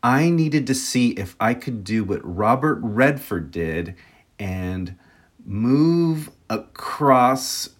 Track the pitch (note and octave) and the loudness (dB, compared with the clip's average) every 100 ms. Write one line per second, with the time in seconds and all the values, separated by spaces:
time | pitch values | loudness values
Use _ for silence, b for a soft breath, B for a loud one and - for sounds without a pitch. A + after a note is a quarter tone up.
0 | A#2+ C3 E3 E3+ D#3 D3+ B2 C3 - B2+ | 2 2 4 2 2 0 0 -4 -2 2
1 | A#2+ - F#2+ - A2 A#2+ - A#2 F#2+ A2 | 2 0 -8 -2 -2 0 -4 -8 -4 -2
2 | G2 F#2+ - F2 G#2+ C3 D3+ - A#2+ G#2 | -2 -4 -6 -2 0 2 0 -2 -4 2
3 | C3+ C#3+ - F#2 D2+ E2+ E2 D#2+ E2 F2 | 2 0 -4 -6 -6 -6 -4 -4 -6 -12
4 | b b b _ G2 F#2 F#2 F#2 F2+ F#2 | b b b _ -8 -6 -6 -6 -8 -12
5 | b b b _ - G2+ A#2 C#3 E3 E3+ | b b b _ -10 -2 2 4 4 4
6 | E3 D#3 D3+ - _ A2 - - - - | 2 0 -6 -18 _ -8 -8 -14 -10 0
7 | C#3+ B2+ B2 C3 - - - _ | 6 6 6 2 -4 -8 -10 _